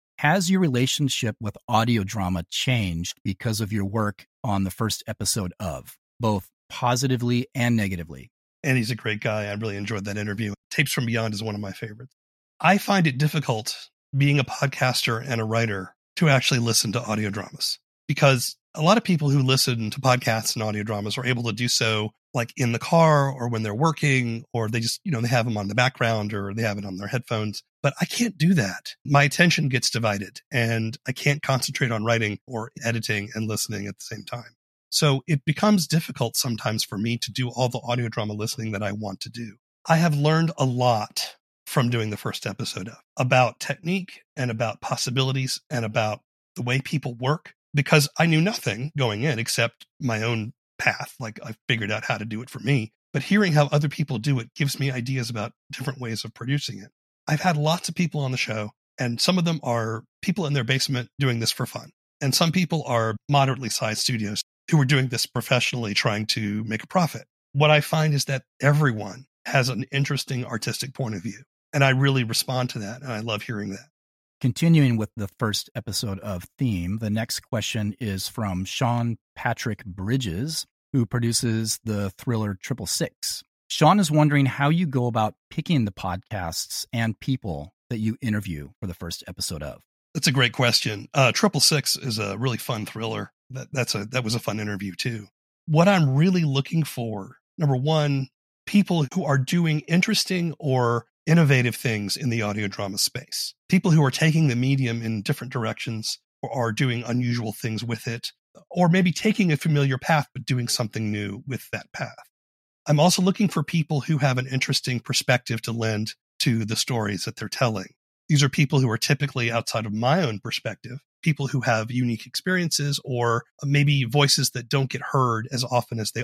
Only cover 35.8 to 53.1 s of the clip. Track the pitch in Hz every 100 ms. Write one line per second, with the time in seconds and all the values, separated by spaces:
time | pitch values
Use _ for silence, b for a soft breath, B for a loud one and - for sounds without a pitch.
35.8 | 151 160 - - 117 - 123 110 117 110
36.8 | - 101 113 117 - 104 123 117 127 123
37.8 | 120 120 117 120 107 107 113 - 110 101
38.8 | 104 104 104 95 - 113 117 98 _ _
39.8 | - 160 170 143 147 160 165 - 135 123
40.8 | 123 110 107 - - - _ _ - -
41.8 | 120 120 107 104 117 - 110 98 113 -
42.8 | 98 - _ - 127 127 123 - - 139
43.8 | 165 190 180 - _ - 123 113 113 -
44.8 | - - - 123 131 135 131 - - 123
45.8 | 110 113 107 104 _ _ _ - 123 131
46.8 | - 156 127 120 127 156 - - _ 147
47.8 | 143 156 147 - 170 156 175 214 - 104
48.8 | 143 151 123 104 147 113 113 - 117 -
49.8 | - - 131 110 113 117 110 - _ -
50.8 | - - - - 113 110 - 113 - 117
51.8 | 104 107 - 113 110 107 - - 107 139
52.8 | 107 _ _